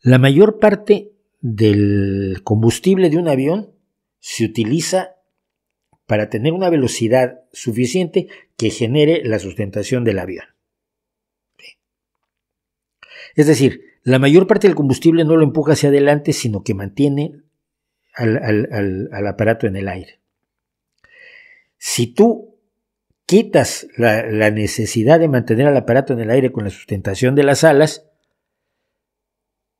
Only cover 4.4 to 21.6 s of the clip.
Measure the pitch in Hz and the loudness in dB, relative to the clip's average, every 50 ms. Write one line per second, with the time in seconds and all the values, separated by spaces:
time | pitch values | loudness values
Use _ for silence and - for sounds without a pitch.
4.4 | 117 107 110 - 113 104 135 170 160 - - 185 180 - - _ _ _ _ _ | -4 -4 -2 -4 -2 -2 -2 -2 -2 -2 -2 -4 -4 -4 -14 _ _ _ _ _
5.4 | _ _ _ _ _ _ _ _ _ _ _ _ _ _ 110 104 107 104 - 110 | _ _ _ _ _ _ _ _ _ _ _ _ _ _ -2 -2 -2 -4 -6 -4
6.4 | 113 151 165 185 190 180 165 151 131 117 - - 117 110 117 131 127 123 - - | -2 -2 -2 0 -2 0 0 0 0 -2 -2 -4 -2 0 2 2 0 0 -4 -14
7.4 | _ _ _ - - 123 110 113 127 123 - 180 185 165 - 196 180 - - - | _ _ _ -10 -10 -8 -4 -4 -4 -2 -2 -4 -4 -2 -2 -4 -4 -4 -14 -20
8.4 | _ _ _ _ 113 110 - - 120 113 127 151 147 147 165 170 - 120 110 104 | _ _ _ _ -4 -4 -4 -4 -4 -2 0 2 2 2 2 0 -2 -4 -6 -4
9.4 | 90 95 90 - 104 98 98 104 101 - 127 127 120 113 101 95 87 92 90 82 | -6 -8 -8 -8 -8 -8 -6 -10 -6 -4 -4 -2 -2 -2 -2 -4 -6 -10 -12 -14
10.4 | - _ _ _ _ _ _ _ _ _ _ _ _ _ _ _ _ _ _ _ | -16 _ _ _ _ _ _ _ _ _ _ _ _ _ _ _ _ _ _ _
11.4 | _ _ _ _ - - _ _ _ _ _ _ _ _ _ _ _ _ _ _ | _ _ _ _ -20 -20 _ _ _ _ _ _ _ _ _ _ _ _ _ _
12.4 | _ _ _ _ _ _ _ _ _ _ _ _ - _ - - - - _ - | _ _ _ _ _ _ _ _ _ _ _ _ -20 _ -20 -20 -20 -10 _ 2
13.4 | 147 147 156 117 139 151 143 - - _ _ _ _ 123 127 131 135 139 147 180 | 4 4 4 4 2 0 0 -2 -18 _ _ _ _ 0 2 2 4 6 6 4
14.4 | 190 185 - 196 196 196 165 147 147 135 127 - - 165 160 165 165 151 165 160 | 6 4 0 4 4 2 2 2 0 -2 -2 2 2 2 2 2 2 2 4 4
15.4 | 156 143 - 156 143 147 151 139 - 143 139 143 139 143 147 147 147 - 151 - | 4 2 2 -2 0 0 0 2 2 2 2 4 4 4 2 2 0 -4 -4 -2
16.4 | - 123 104 98 - - 107 98 98 98 98 - 143 147 139 143 147 165 147 143 | -4 -4 -6 -6 -6 -6 -8 -6 -8 -12 -2 -2 0 0 0 -2 -6 -6 -10 -18
17.4 | _ _ _ _ _ _ _ _ _ _ _ _ _ _ _ - 120 113 110 135 | _ _ _ _ _ _ _ _ _ _ _ _ _ _ _ -4 -2 -2 -2 -2
18.4 | - 107 104 104 120 - - 107 101 101 95 92 107 - - 101 101 104 98 - | -2 -2 -2 -2 -2 -4 -6 -4 -4 -4 -4 -6 -8 -10 -8 -8 -8 -8 -4 -2
19.4 | 110 107 113 113 - 110 92 98 98 98 95 92 90 - _ _ _ _ _ _ | 0 -2 0 -2 -2 -6 -6 -6 -8 -8 -10 -12 -14 -18 _ _ _ _ _ _
20.4 | _ _ _ _ _ _ _ _ _ _ _ _ _ _ _ _ - - - - | _ _ _ _ _ _ _ _ _ _ _ _ _ _ _ _ -20 -20 -20 -20
21.4 | - _ _ _ | -20 _ _ _